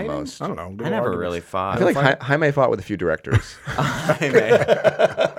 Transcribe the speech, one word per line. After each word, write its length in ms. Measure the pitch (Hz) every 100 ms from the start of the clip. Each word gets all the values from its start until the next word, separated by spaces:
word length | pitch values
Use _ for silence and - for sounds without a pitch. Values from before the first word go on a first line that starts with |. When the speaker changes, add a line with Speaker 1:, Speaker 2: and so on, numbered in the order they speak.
| 208
Speaker 1:
fighting? 40 |
Speaker 2:
most? 300 | - - -
Speaker 3:
I 40 | -
don't 100 | 80
know. 180 | 87 101
There 100 | 113
Speaker 1:
I 40 |
Speaker 3:
were 60 | -
Speaker 1:
never 100 | 113
Speaker 3:
arguments. 120 | 87
Speaker 1:
really 200 | 87 87
fought. 340 | - 95 95
Speaker 2:
I 40 | -
feel 80 | 190
like 80 |
Speaker 3:
Fight? 280 | 139 139 135
Speaker 2:
Hi-, 40 | 123
Jaime 240 | 143 151
fought 180 | 143 123
with 100 | 110
a 20 |
few 140 | 92 98
directors. 580 | 87 80 - 104 - -
Speaker 1:
<laughs> 40 | -
Jaime. 640 | - 143 - - 151 147
Speaker 2:
<laughs> 880 | 123 110 - - - - - - - -